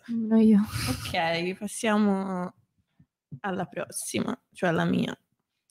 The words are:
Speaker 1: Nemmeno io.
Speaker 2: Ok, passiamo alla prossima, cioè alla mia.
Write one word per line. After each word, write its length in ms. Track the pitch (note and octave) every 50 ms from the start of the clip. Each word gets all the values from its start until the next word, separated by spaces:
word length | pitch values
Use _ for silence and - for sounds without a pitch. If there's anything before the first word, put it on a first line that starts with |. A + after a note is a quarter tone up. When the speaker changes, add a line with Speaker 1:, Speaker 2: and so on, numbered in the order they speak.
| _
Speaker 1:
Nemmeno 300 | - A#3 A3+ A3 G#3+ A3 A3
io. 200 | A3 A3 A3 G3+ G#3+ - - - - B3
Speaker 2:
Ok, 680 | B3+ - - - - F3+ E3 E3 E3+ E3 E3+ F#3 F#3+
passiamo 960 | - G#3+ G3 - - - A3 G#3 G#3 G#3+ G3+ G3 F#3+ F#3+ G3 F#3+ F3+ F3+ F#3 - _ _ _ _ _ _ _ _ _ _ _ _ _ _ _ C#3+ C3
alla 240 | - G3+ F3+ G3+ -
prossima, 720 | - - - - - - - - - - G#3 - - - - _ _
cioè 180 | _ - - F3+
alla 160 | D#3+ E3+ E3+
mia. 300 | F3 - - - - - - _ _ _ _ _ _ _ _ _ _